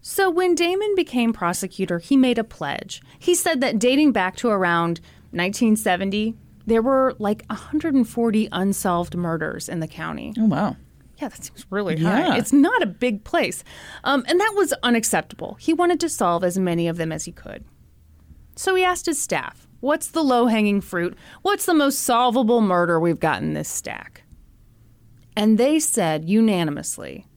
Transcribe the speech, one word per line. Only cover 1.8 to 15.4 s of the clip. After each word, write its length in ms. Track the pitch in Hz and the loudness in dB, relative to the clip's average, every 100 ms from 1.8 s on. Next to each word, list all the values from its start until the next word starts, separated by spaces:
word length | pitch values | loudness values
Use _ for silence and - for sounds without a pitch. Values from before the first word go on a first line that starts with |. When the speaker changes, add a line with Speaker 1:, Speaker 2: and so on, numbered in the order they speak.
| 190 170 | -4 -4
Speaker 1:
he 180 | - 277 | 2 4
made 200 | 254 226 | 4 2
a 60 | |
pledge. 580 | 220 - 147 - - - - - | -4 -8 -8 -8 -10 -16 -18 -6
He 160 | - | 0
said 280 | 349 349 294 | 2 2 0
that 180 | 254 214 | 0 2
dating 320 | 240 277 302 | 2 4 4
back 240 | 214 185 - | 2 -2 -2
to 120 | 240 | 0
around 500 | 202 180 170 170 170 - - - | 2 2 2 0 -4 -8 -20 -10
nineteen 440 | 175 180 202 233 214 | -4 -4 2 2 4
seventy, 580 | 202 180 196 202 220 226 - - - | 2 0 -2 -2 -4 -6 -18 -16 0
there 160 | 226 | 0
were, 340 | 233 269 262 - | 2 2 2 0
like, 280 | 208 214 - | -4 -4 -6
a 60 | 214 | -12
hundred 380 | - 302 330 269 | -4 -4 0 2
and 120 | 233 | 0
forty 420 | - 233 214 220 | 0 0 0 0
unsolved 640 | 160 196 196 196 175 175 175 | -2 -2 0 0 0 -2 -4
murders 540 | 175 165 160 - - | -4 -4 -4 -6 -8
in 100 | 170 | -8
the 80 | 160 | -8
county. 460 | - 160 156 147 220 | -8 -10 -8 -10 0
Speaker 2:
Oh, 80 | 214 | 0
wow. 300 | 147 208 - - _ - - | 2 -2 -6 -16 _ -20 -12
Speaker 1:
Yeah, 120 | 262 | -12
that 140 | - - | -12 -18
seems 200 | - - | -18 -8
really 280 | 196 196 156 | -6 -4 0
high. 180 | 170 220 339 | 0 2 2
Speaker 2:
Yeah. 80 | 233 | 0
Speaker 1:
It's 160 | 220 | 2
not 300 | 277 320 480 | 4 4 2
a 60 | 226 | -2
big 360 | - 247 208 | -2 -4 -4
place. 400 | - 339 226 - - - - - | -4 -2 -2 -6 -16 -20 -20 -8
Um, 220 | - 269 - | -2 -2 0
and 120 | 349 | 0
that 140 | 427 403 | 2 0
was 180 | 339 - | 0 0
unacceptable. 720 | 240 233 220 175 - - | 0 0 0 -2 -4 -12